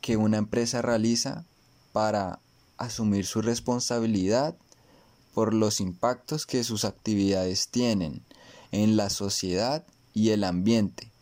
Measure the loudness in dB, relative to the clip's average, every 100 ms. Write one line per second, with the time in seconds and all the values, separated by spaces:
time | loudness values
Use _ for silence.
0 | 0 2 2 2 0 0 0 -2 0 2
1 | 2 0 -2 -8 -12 _ _ _ _ -2
2 | 0 0 -2 -6 _ _ _ _ -10 -2
3 | 0 0 0 -2 -2 -2 -2 -4 -2 -2
4 | 0 0 2 2 0 -4 _ _ _ -20
5 | _ _ _ -2 0 2 2 0 -4 -2
6 | -2 -2 -6 -8 -4 -4 -2 -2 -4 -4
7 | -2 2 2 2 0 -2 -4 0 0 0
8 | -2 -8 -16 -20 -20 -20 -8 0 2 4
9 | 2 -2 -4 -4 -2 0 0 -4 -8 _
10 | _ 2 2 4 2 0 2 2 2 -4
11 | -20 _